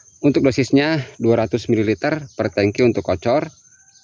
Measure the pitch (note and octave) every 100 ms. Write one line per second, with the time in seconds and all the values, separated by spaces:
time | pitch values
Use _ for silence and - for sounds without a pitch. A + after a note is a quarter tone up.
0 | _ - D3 C3+ C3+ C3 B2 C#3 D3 D#3+
1 | B2 - A2+ A2+ A2 B2 - A2 G#2 G#2
2 | D3 D#3 C#3 - G#2+ - G2+ - B2 G#2
3 | - F#2 A#2+ C#3+ D#3+ _ _ _ _ _